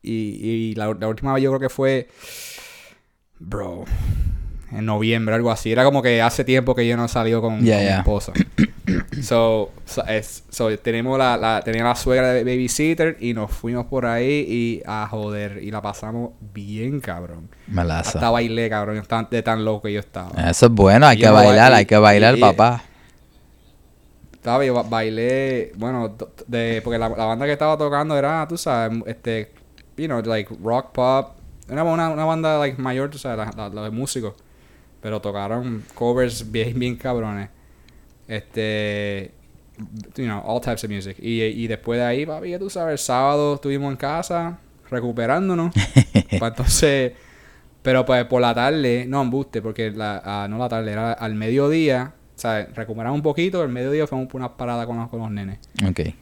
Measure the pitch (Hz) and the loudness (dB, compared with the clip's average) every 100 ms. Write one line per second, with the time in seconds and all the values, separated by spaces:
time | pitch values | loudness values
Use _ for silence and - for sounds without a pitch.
0 | 117 113 107 101 107 113 113 110 107 101 | -6 -6 -6 -6 -4 -4 -4 -4 -6 -4
1 | 110 113 135 135 135 131 131 - 135 131 | -4 -4 -2 0 0 0 -4 0 0 0
2 | 120 - - - - - - - - _ | -4 -18 -18 -16 -16 -18 -20 -20 -20 _
3 | _ _ _ _ 82 101 95 90 82 - | _ _ _ _ -10 -8 -8 -10 -6 -4
4 | - - - - - - - 107 110 104 | -2 -2 -4 -6 -8 -12 -12 -6 -2 0
5 | 110 117 110 113 117 113 110 113 135 139 | 0 0 0 0 0 -2 0 4 4 4
6 | 123 117 117 - 127 127 123 123 117 120 | 2 4 2 0 2 2 2 0 2 0
7 | 117 120 113 117 113 110 117 104 98 95 | -2 -2 0 0 0 2 4 4 4 2
8 | 90 101 - 98 - - - - - 180 | 2 0 -2 -2 -2 2 0 0 -2 -2
9 | - - 127 120 113 110 101 - - - | -2 -8 0 4 4 2 -2 -8 -10 -8
10 | - 110 110 - - - 113 104 - 117 | -2 -4 -4 -16 -16 -4 -2 -2 -4 -2
11 | 123 135 131 120 113 107 - 113 120 123 | -2 2 2 2 0 0 -2 -2 0 0
12 | - 127 127 127 120 127 127 - 151 165 | 2 2 4 2 0 -2 -2 0 0 2
13 | 165 156 117 113 104 - 113 120 120 135 | 0 -2 -4 -4 -4 -6 -4 -6 -4 -2
14 | 120 117 127 147 104 120 117 107 - 107 | -2 0 0 0 -2 -2 -2 -4 -6 -8
15 | 107 107 104 104 104 101 101 107 101 101 | -6 -6 -6 -6 -8 -8 -8 -8 -8 -8
16 | 110 117 120 - 104 98 101 107 120 143 | -8 -8 -8 -12 -16 -14 -10 -6 -4 -6
17 | 117 87 87 85 82 - - 92 87 80 | -6 -10 -10 -14 -18 -20 -6 -2 -2 -2
18 | - 85 117 120 117 113 113 107 104 107 | -2 0 2 2 0 -2 -2 -2 -4 -6
19 | 98 113 110 120 113 110 110 107 107 104 | -4 -4 -2 -2 0 0 0 -2 -4 -6
20 | - - 90 85 80 - 120 113 98 110 | -6 -12 -8 -2 0 6 6 8 8 10
21 | 147 110 113 107 104 104 127 117 101 107 | 10 10 8 10 10 10 10 10 8 8
22 | 107 104 110 123 110 92 113 120 - - | 10 10 8 8 6 8 4 4 -8 -20
23 | - _ _ _ _ _ _ _ _ _ | -20 _ _ _ _ _ _ _ _ _
24 | _ _ - - 120 123 135 120 117 113 | _ _ -20 -10 0 2 2 0 0 -2
25 | 110 110 120 131 135 127 - 95 117 127 | -2 0 0 0 0 -2 -4 -6 -4 -2
26 | 110 104 - - - 120 117 113 117 117 | -4 -6 -14 -14 -8 -4 -2 -2 -2 -2
27 | 113 110 110 117 139 147 151 151 151 143 | -2 -2 -2 -2 -2 0 0 0 0 0
28 | 156 143 139 160 151 165 160 123 113 113 | 0 0 0 -2 -4 -6 -2 0 -2 -4
29 | 110 117 - 113 104 - - - - - | -8 -8 -6 -6 -8 -16 -20 -20 -20 -10
30 | 151 120 113 110 98 110 101 117 - - | -4 -4 -2 -2 -4 -8 -2 -2 -2 0
31 | 123 135 135 - - - - 139 165 165 | 2 2 -2 -12 -20 -20 -10 -4 0 0
32 | 165 156 160 160 160 151 143 127 131 127 | -2 -2 -2 0 0 0 -2 -4 -4 -4
33 | 143 - 131 110 107 104 104 101 107 110 | -4 -6 -8 -6 -8 -8 -10 -10 -8 -6
34 | 135 131 110 - _ - - - - - | -6 -6 -8 -10 _ -20 -20 -20 -20 -16
35 | 107 107 104 101 101 113 123 110 104 - | -8 -6 -6 -6 -4 -4 -4 -8 -12 -4
36 | 120 123 123 113 110 113 113 120 123 117 | 0 2 0 -2 -6 -4 -2 -2 -4 -4
37 | 135 123 110 101 98 - - - - - | -4 -4 -4 -8 -10 -16 -20 -20 -20 -20
38 | - _ - 110 - - 107 107 104 104 | -20 _ -12 -10 -8 -6 -4 -2 -4 -4
39 | 104 98 92 - - - - - 107 110 | -4 -6 -10 -18 -20 -20 -20 -20 -16 -14
40 | - - 123 104 - 120 120 110 107 101 | -14 -6 -4 -4 -4 -4 -2 -6 -6 -8
41 | 95 95 113 113 110 113 113 107 - 117 | -10 -10 -6 -2 -2 -2 -6 -6 -4 -2
42 | 120 123 156 156 180 175 190 185 165 147 | 0 -2 -4 -8 -8 -8 -8 -6 -4 -4
43 | - 127 135 147 147 143 143 139 139 131 | -2 2 2 2 0 -2 -4 -4 -4 -4
44 | 139 160 170 170 170 175 _ _ - 127 | -4 -4 -4 -4 -6 -10 _ _ -8 -6
45 | 120 117 117 147 190 175 170 135 95 - | -4 -4 0 0 0 0 0 0 4 4
46 | - - - 98 113 - 127 - 151 139 | 4 2 0 -2 -2 0 0 4 4 4
47 | 127 - - - - - _ _ - 127 | 0 -4 -20 -20 -20 -20 _ _ 2 2
48 | 131 127 120 127 120 117 127 156 131 120 | 4 2 2 2 2 2 0 2 0 0
49 | 127 139 127 131 135 113 107 107 110 107 | -2 -2 0 -2 -4 -8 -8 -6 -6 -4
50 | 107 101 92 101 101 110 123 113 110 104 | -6 -6 -8 -8 -6 -6 -4 -4 -4 -4
51 | 117 117 113 107 110 131 143 160 156 127 | -4 -4 -4 -4 0 0 2 2 2 0
52 | 131 - _ - 117 110 101 - 110 110 | -2 -14 _ -8 -4 -4 -6 -10 -10 -8
53 | 117 147 151 143 180 185 151 123 127 147 | -4 -2 -2 0 -2 -2 -4 -4 -2 -2
54 | 147 131 131 135 123 - 123 120 117 120 | -2 -4 -8 -8 -10 -8 -6 -6 -6 -6
55 | 117 117 110 101 98 98 - - 95 87 | -8 -8 -8 -8 -8 -12 -12 -4 -4 -2
56 | 80 - | -6 -8